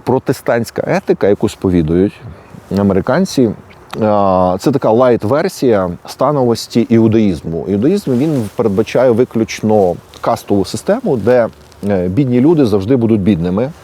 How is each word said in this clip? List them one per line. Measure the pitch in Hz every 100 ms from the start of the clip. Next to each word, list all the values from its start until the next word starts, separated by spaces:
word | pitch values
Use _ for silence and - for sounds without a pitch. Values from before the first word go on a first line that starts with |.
протестантська | - 127 - 127 - 120 117 - -
етика, | 170 - 185 98
яку | 104 107
сповідують | - 98 90 78 87 101 - 113 - - - - 95
американці, | 101 95 - 143 190 - 117 - - - - 139
А, | 107 104 98 92 90 95
це | 156
така | 135 131
лайт-версія | 110 127 110 104 139 185 - 135 104 92 87 -
становості | - 131 147 123 113 - 123 113
іудаїзму. | 113 113 113 104 80 82 80 65
Іудаїзм, | 98 131 202 165
він | 123 156 143 104 -
передбачає | 110 98 107 127 127
виключно | 113 123 113 110 - 110 107 92 82 - -
кастову | - 117 - 101 92
систему, | 110 - 208 214 127
де, | 98 123 107 - - - 101
е, | 98 90
бідні | 98 135 123
люди | 143 165 123
завжди | 101 95 131
будуть | 113 110
бідними, | 95 90 87 95 131 -